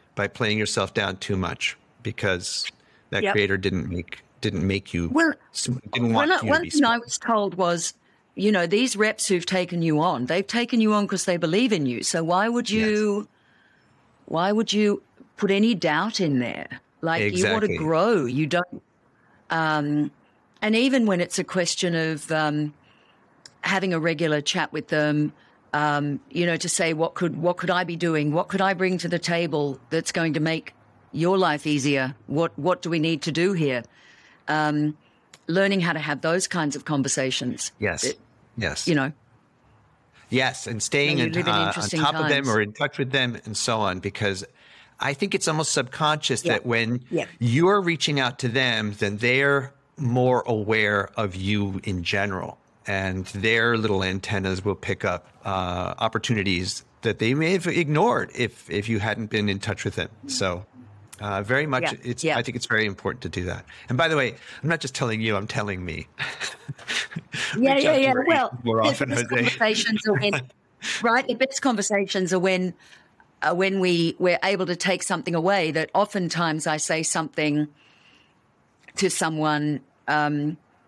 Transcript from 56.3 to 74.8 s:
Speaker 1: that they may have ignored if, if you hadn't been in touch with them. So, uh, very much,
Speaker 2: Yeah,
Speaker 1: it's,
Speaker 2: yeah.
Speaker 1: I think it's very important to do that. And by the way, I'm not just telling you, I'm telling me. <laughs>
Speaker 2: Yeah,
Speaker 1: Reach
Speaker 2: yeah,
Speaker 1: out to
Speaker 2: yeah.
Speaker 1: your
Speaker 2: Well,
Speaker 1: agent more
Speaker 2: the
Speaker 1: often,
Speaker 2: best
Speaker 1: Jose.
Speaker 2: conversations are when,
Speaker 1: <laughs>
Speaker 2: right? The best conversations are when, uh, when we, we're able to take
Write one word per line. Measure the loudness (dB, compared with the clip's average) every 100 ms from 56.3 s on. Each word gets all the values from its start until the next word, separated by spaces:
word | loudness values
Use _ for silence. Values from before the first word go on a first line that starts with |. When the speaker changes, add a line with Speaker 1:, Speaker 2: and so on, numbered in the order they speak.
| 0 2 0 -2 -8 -12 _
Speaker 1:
that | -4 0
they | 0
may | 2 2
have | 0 0
ignored | 0 2 4 4 2 -2 -4
if, | -4 -4 -6
if | -4 -2
you | -2
hadn't | -2 -4 -2
been | -2 0
in | -2
touch | -4 -4
with | -6 -6
them. | -8 -10 -8
So, | -2 -2 -2 -8 -20 -20 -20 -20 -12
uh, | -6 -4
very | 0 0 0
much, | -2
Speaker 2:
Yeah, | -2 -4
Speaker 1:
it's, | -6 -4
Speaker 2:
yeah. | -2 0
Speaker 1:
I |
think | -2 -6
it's | -2
very | 0 0
important | -2 -6 -6
to | -6
do | -6 -6
that. | -6 -12 -16 -6
And | 0
by | 2
the | 2
way, | 0 -4 -16 -8
I'm | -2
not | -2
just | -4 -4
telling | -2 -2
you, | 0 -2
I'm | -2
telling | -4 -4 -4
me. | -6 -8 -10
<laughs> | -10 -10 -8 -10 -12 -14 -12 -8 -6 -6 -10 -10 -8 -4 2
Speaker 2:
Yeah, | 4 4
Speaker 1:
Reach |
Speaker 2:
yeah, | 4
Speaker 1:
out | 4
to |
Speaker 2:
yeah. | 4
Speaker 1:
your | 2 2
Speaker 2:
Well, | 2 2
Speaker 1:
agent | -2 0
more | 2
Speaker 2:
the | 2
Speaker 1:
often, | 2 0
Speaker 2:
best | -2
Speaker 1:
Jose. | 0 0
Speaker 2:
conversations | 0 2 2 2 0 0 0
are |
when, | 2 2 -2 -4 _ _
Speaker 1:
<laughs> | _ -8 -2
Speaker 2:
right? | 2 2 2
The |
best | 0 -2 0
conversations | 0 0 0 0 0 -2 0
are | 2
when, | 2 2 0 -6 -16 -20 _ _ _ _
uh, | 0 2
when | 2 2
we, | 2 4 2 2
we're | 2 2
able | 2 0 0
to |
take | -2